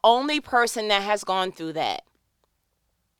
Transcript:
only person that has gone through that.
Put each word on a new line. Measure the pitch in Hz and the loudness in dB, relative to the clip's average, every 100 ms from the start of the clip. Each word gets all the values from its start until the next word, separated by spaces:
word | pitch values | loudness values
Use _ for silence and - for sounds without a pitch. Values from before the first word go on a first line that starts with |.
only | 220 240 285 302 | 4 4 2 -4
person | - 247 233 233 214 | 0 0 2 -2 0
that | 202 | 0
has | 202 208 | 0 -2
gone | - 190 185 | -2 -2 -4
through | 185 160 | -6 -8
that. | 156 117 80 - _ _ _ _ _ _ _ _ _ _ | -4 -4 -4 -10 _ _ _ _ _ _ _ _ _ _